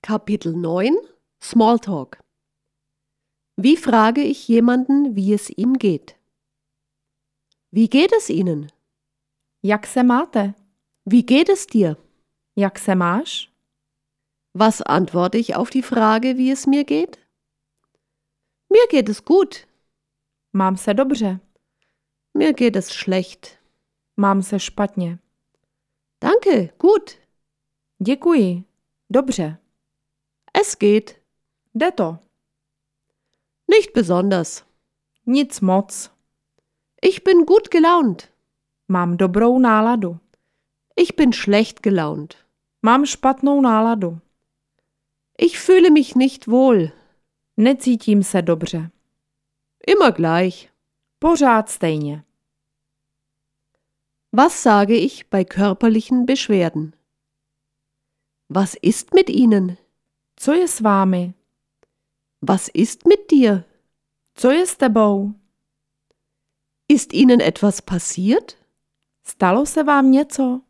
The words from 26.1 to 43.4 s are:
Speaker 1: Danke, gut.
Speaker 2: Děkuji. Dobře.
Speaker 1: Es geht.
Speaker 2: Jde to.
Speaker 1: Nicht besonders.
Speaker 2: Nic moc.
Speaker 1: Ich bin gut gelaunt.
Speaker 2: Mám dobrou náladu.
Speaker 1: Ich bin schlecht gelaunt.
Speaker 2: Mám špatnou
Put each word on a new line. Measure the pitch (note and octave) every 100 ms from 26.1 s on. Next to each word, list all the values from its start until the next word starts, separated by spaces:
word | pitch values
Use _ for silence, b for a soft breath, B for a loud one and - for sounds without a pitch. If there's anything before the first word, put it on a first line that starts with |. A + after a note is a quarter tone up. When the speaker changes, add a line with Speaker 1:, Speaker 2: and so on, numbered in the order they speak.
| _
Speaker 1:
Danke, | - G#4+ G4 C4 E3+ _
gut. | E4+ G#4 - - _ _ _ _ _ _ _ _
Speaker 2:
Děkuji. | F#3+ C4+ F4 D#4+ F#3+ F3 F#3 _ _ _ _
Dobře. | A3 E3 - D#3 D#3+ _ _ _ _ _ _ _ _ _
Speaker 1:
Es | - - -
geht. | G#3 G#3+ G#3+ _ _ _ _ _ _
Speaker 2:
Jde | A3 E4
to. | F4 F3 E3 _ _ _ _ _ _ _ _ _ _ _ _ _ _ -
Speaker 1:
Nicht | G#4 G#4
besonders. | - F3 F3+ G3 F#3 D#3+ - _ _ _ _ _ _ -
Speaker 2:
Nic | C4 C#4+ -
moc. | F#3+ F#3 G3 - - _ _ _ _ _ _ _ _ _
Speaker 1:
Ich | F#4 F#4+
bin | - F4+
gut | D#4 G4+ G#4+
gelaunt. | F4 E4 F4 C4 E3+ - _ _ _ _ _ _
Speaker 2:
Mám | F3+ F3 F3
dobrou | F#3+ F#3+ A#3 B3+
náladu. | B3 G#3+ A3+ A#3+ F#3 E3+ _ _ _ _ _ _ _ -
Speaker 1:
Ich | F4 -
bin | C#4+
schlecht | A3+ - G3+ A3 -
gelaunt. | A3 G3 D3+ D3+ D3+ - _ _ _ _
Speaker 2:
Mám | A3 B3+ C#4+
špatnou | - C4 C4+